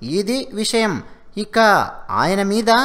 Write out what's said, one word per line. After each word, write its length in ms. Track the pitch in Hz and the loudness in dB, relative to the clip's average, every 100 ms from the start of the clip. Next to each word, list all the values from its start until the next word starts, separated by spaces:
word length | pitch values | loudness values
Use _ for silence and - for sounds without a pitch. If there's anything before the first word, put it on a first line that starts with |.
ఇది 440 | 117 175 202 262 - | -6 -4 -2 -4 -4
విషయం. 500 | 202 214 226 214 131 - - - - | -6 -2 0 0 -2 -8 -18 -14 -10
ఇక 520 | 208 226 220 180 110 - - | -4 2 4 4 2 -6 -6
ఆయన 320 | 101 147 196 | 0 0 0
మీద 260 | 196 214 220 233 | 0 0 2 2